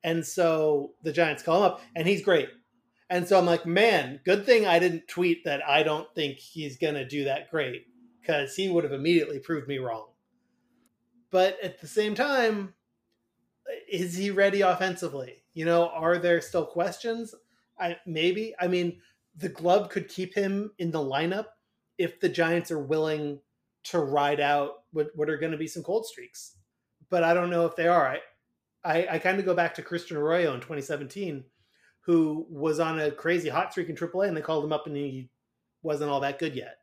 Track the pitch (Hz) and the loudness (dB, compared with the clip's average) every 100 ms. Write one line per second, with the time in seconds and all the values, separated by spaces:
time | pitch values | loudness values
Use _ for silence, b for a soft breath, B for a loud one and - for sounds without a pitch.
0 | 165 165 156 - 170 160 156 147 139 - | -2 -2 -4 0 2 4 2 2 -2 -8
1 | 160 147 165 147 - 165 202 - B - | -6 0 0 0 2 4 4 2 B -4
2 | 165 196 - 170 131 - _ _ _ _ | 0 0 4 2 2 -10 _ _ _ _
3 | _ 180 175 190 175 170 165 175 226 190 | _ -4 4 4 6 2 2 4 6 4
4 | 127 143 - 202 196 240 208 170 180 165 | 0 -6 2 2 6 6 6 4 4 0
5 | - - 180 165 170 143 151 143 160 151 | -8 -2 0 0 -2 -4 2 2 4 0
6 | 156 - 147 131 - 165 147 127 156 147 | -4 -6 -6 -6 -14 -10 -10 -4 -2 -2
7 | 127 147 139 139 - 160 131 123 _ _ | -6 -4 -4 -4 -4 -4 -4 -6 _ _
8 | _ _ - 151 139 - 190 170 151 135 | _ _ -2 -2 -2 -2 0 2 0 -2
9 | 147 170 151 143 - 160 127 139 127 113 | 2 2 2 -6 -4 -6 -4 -6 -6 -8
10 | 110 _ _ _ _ _ _ _ _ _ | -10 _ _ _ _ _ _ _ _ _
11 | _ _ _ 185 190 190 190 - 156 - | _ _ _ 4 4 2 -8 -10 -4 0
12 | 214 208 285 277 233 214 196 _ _ _ | 0 0 0 2 2 0 -6 _ _ _
13 | _ _ _ _ _ _ - - - 185 | _ _ _ _ _ _ -14 -14 -8 -6
14 | 180 175 196 190 196 196 190 180 190 175 | -4 -2 -2 4 2 4 2 2 -2 -4
15 | 170 139 123 - _ 165 160 170 170 165 | -6 -8 -12 -16 _ -6 2 4 2 0
16 | 160 175 175 170 165 175 160 170 180 175 | 0 2 4 2 2 -4 -2 -2 -2 -2
17 | 233 226 226 - _ _ _ _ 180 170 | -6 -6 -8 -16 _ _ _ _ -6 -6
18 | - 160 170 190 220 - 180 180 175 175 | -6 0 0 0 -4 -4 0 0 0 -4
19 | b b _ - 180 - 165 190 269 202 | b b _ -10 -10 -2 4 4 2 -6
20 | 165 - 185 208 196 196 208 _ 170 160 | -8 -8 -6 -2 -2 -2 -6 _ -4 -2
21 | 139 135 165 190 220 _ _ _ _ _ | -2 0 0 -2 -6 _ _ _ _ _
22 | 170 - 180 143 165 170 170 160 135 156 | -6 -2 -2 0 0 0 -2 -6 -2 -2
23 | 156 156 147 143 _ _ _ _ - 175 | 0 -2 -4 -8 _ _ _ _ -4 -2
24 | 143 143 143 147 143 147 143 - _ 156 | 0 2 2 2 2 2 0 -6 _ -4
25 | 151 - 151 151 160 151 156 170 160 208 | -4 -2 -4 -2 -4 -4 -8 -10 -4 -4
26 | 220 - 123 - - _ _ _ _ _ | -4 -16 -20 -20 -20 _ _ _ _ _
27 | _ 180 165 175 175 170 170 165 170 175 | _ 2 4 2 2 0 0 2 4 4
28 | 135 139 - _ _ _ _ _ 175 160 | 2 -2 -12 _ _ _ _ _ 0 0
29 | 180 165 180 196 185 175 170 - 151 170 | 0 0 0 0 0 2 0 -2 -8 -8
30 | 175 156 151 170 165 127 123 151 139 147 | -6 -4 0 2 2 -2 -8 -10 -6 -8
31 | 135 196 190 143 131 _ _ _ _ _ | -8 -10 -8 -10 -14 _ _ _ _ _
32 | - 170 156 156 165 156 156 151 160 160 | 2 4 4 -2 -8 -4 -2 0 0 0
33 | 151 147 165 175 156 139 190 - 165 151 | -2 -2 0 0 0 -2 -2 -4 -8 -6
34 | 170 185 202 160 151 160 151 151 151 143 | -6 -2 -2 -2 -2 -2 -2 -4 -4 -8
35 | 143 135 123 _ _ _ _ _ 160 147 | -8 -10 -14 _ _ _ _ _ -6 -4
36 | 147 139 139 139 165 127 - - | -2 0 -2 -4 -6 -6 -12 -18